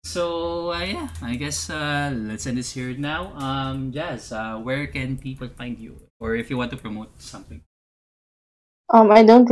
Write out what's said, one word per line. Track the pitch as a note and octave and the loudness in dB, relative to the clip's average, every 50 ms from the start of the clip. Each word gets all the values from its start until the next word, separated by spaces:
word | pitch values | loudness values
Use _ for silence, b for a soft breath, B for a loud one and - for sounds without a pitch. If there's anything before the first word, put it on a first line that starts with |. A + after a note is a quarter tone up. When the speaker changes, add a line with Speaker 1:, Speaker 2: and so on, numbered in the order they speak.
| _ - | _ -10
Speaker 1:
So, | - F#3 F3 E3+ E3+ E3 E3 E3+ E3+ E3+ E3+ E3+ E3+ | -6 -4 -4 -4 -4 -4 -4 -4 -6 -6 -6 -6 -6
uh, | E3+ F3 F#3+ | -6 -6 -6
yeah, | G3+ F4 D#4+ B3+ - - | -8 -8 -8 -10 -12 -10
I | B2+ A#2+ A#2+ | -8 -8 -6
guess, | B2 C#3+ D3 C#3+ - - - | -6 -6 -6 -8 -8 -8 -8
uh, | E3+ D#3 D3 D3 D3 C#3+ C#3+ C#3+ C3+ | -8 -6 -4 -4 -2 -2 -2 -4 -4
let's | A#2 A2 G#2+ G#2+ G#2+ - C#3 | -6 -6 -8 -10 -8 -8 -6
end | A#2+ | -6
this | B2 A#2+ - - | -6 -6 -8 -10
here | C3 B2+ B2+ B2 | -8 -8 -8 -8
now. | C3 C#3+ D3 D3+ E3 F#3 G3 - | -6 -6 -6 -6 -8 -8 -10 -10
Um, | D3+ C#3 C3+ C3+ C#3 C3+ C3+ C3+ C3+ C3+ C3 B2 | -10 -6 -6 -4 -4 -4 -6 -6 -6 -8 -8 -8
Jazz, | C#3+ D#3+ F3 C#3+ A2 - - A#2 | -8 -8 -8 -8 -10 -12 -12 -10
uh, | A2 A2 A2 A2+ | -8 -8 -8 -8
where | A2+ A2+ B2 C3 C#3 C#3+ C#3 | -8 -6 -4 -4 -4 -4 -6
can | - C#3+ B2+ B2+ C3+ B2+ | -6 -8 -6 -6 -6 -8
people | - C3+ C3 C3 B2+ A#2+ - | -8 -12 -12 -10 -12 -14 -12
find | - B2 B2 A#2+ | -12 -10 -10 -10
you? | G#2+ A2+ - - - - _ _ | -10 -12 -18 -18 -20 -20 _ _
Or | _ - A2+ A2+ | _ -6 -4 -4
if | A#2 A#2 - | -4 -4 -4
you | C#3 | -4
want | B2 B2 A#2 B2+ | -4 -4 -4 -6
to | B2+ | -10
promote | - A2+ G#2 G#2+ A2 - - - | -10 -10 -10 -10 -12 -14 -18 -20
something. | - - - G2 - - D#2 D#2 - _ _ _ _ _ _ _ _ _ _ _ _ _ _ _ _ _ _ _ _ _ _ _ _ _ | -20 -20 -18 -20 -18 -18 -18 -20 -20 _ _ _ _ _ _ _ _ _ _ _ _ _ _ _ _ _ _ _ _ _ _ _ _ _
Speaker 2:
Um, | A#3 A#3 A3 G#3 G#3 | 8 8 10 10 10
I | A3 | 10
don't | A3+ G#3+ A3+ B3 B3+ A#3+ | 10 12 10 10 10 12